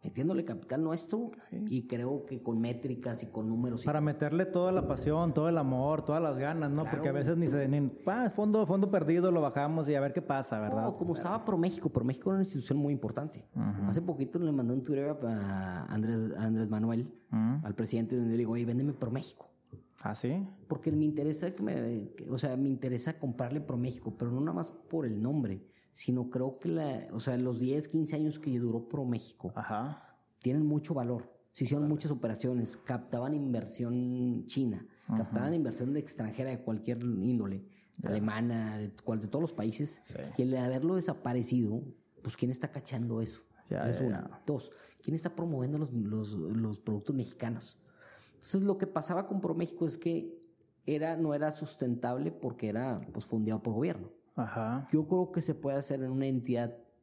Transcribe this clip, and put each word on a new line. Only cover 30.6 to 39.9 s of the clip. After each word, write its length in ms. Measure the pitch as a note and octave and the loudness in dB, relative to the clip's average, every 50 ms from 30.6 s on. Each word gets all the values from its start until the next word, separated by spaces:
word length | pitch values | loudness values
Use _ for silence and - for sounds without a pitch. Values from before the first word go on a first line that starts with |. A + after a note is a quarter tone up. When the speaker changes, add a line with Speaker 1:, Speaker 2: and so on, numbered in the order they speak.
| D3+ | 4
Speaker 1:
mucho 280 | D3 D3+ D3 D3 - E3+ | 4 2 0 0 0 -2
valor. 360 | C3+ A#2+ A#2+ B2 A#2+ B2 - - - _ _ | -2 0 0 -2 -2 -4 -10 -18 -20 _ _
Se 140 | _ - C3+ | _ -2 0
hicieron 180 | A2 C#3 D3 D3 | 0 2 2 2
Speaker 2:
Vale. 100 | D3+ D3+ | 2 2
Speaker 1:
muchas 160 | D3 - D#3 | 0 0 -2
operaciones, 680 | D3 B2 - - A2 - - B2+ B2+ A#2+ A2+ A2 - | -2 0 0 -2 -2 0 0 0 0 0 0 -2 -4
captaban 560 | - - - B2+ A#2+ - - - A#2+ B2 C3+ D3+ | -12 -6 -4 -4 -4 -4 -4 -4 -2 -2 0 0
inversión 1120 | D3 C#3 C3+ A#2+ A2+ G2 G2 - - B2+ A#2 B2 B2 B2 B2 B2+ B2+ B2 B2 A#2+ - - | 0 0 0 0 0 -2 -4 -6 -4 -2 0 0 0 0 0 0 0 0 0 0 0 -4
china, 380 | - - C3+ C3+ A#2+ G#2 F#2+ - - - - - | -2 0 0 2 2 0 -2 -6 -12 -20 -20 -4
Speaker 2:
Ajá. 160 | - - A2 A2 | 0 0 0 0
Speaker 1:
captaban 300 | - - A2 B2+ D3 E3+ | 0 0 0 2 2 2
inversión 380 | E3+ C#3+ B2 - - B2 B2+ C#3+ | 2 2 0 0 -2 -2 0 0
de 60 | D3 | -2
extranjera 500 | C#3+ - - - A#2 G#2+ G#2+ - C3 C3 | -2 -4 -6 -6 -6 -4 -2 -2 -2 -2
de 80 | C3 - | -4 -4
cualquier 420 | - - A2+ G#2 - - B2 A#2 A#2+ | -2 -2 -2 -2 0 -2 -2 0 0
índole, 640 | B2 A2+ F#2+ F#2 B2 B2+ A#2 G#2 G2 F#2+ F#2+ - - - - - _ - - | 0 0 2 2 2 2 2 2 0 -2 -6 -8 -12 -20 -20 -20 _ -12 -6
Speaker 2:
Ya. 80 | - - | -4 -2
Speaker 1:
alemana, 680 | G2+ G#2+ G#2 A2 G#2 A2 A#2 A#2+ A#2 A2+ A2 G#2+ G#2+ | 0 0 0 0 0 0 0 0 0 0 -2 -2 -4
de 140 | G#2+ G#2 G2+ - - - | -4 -6 -6 -8 -6 -4
cual, 160 | - A2+ A2 | -2 -2 -2
de 80 | G#2 | -2
todos 140 | G2+ C3 C#3 | -2 -2 0
los 120 | E3+ E3 - | 0 -2 -2
países. 480 | - G#2+ A2+ G#2+ - D3 D3 | -2 -2 -2 0 -2 -4 -4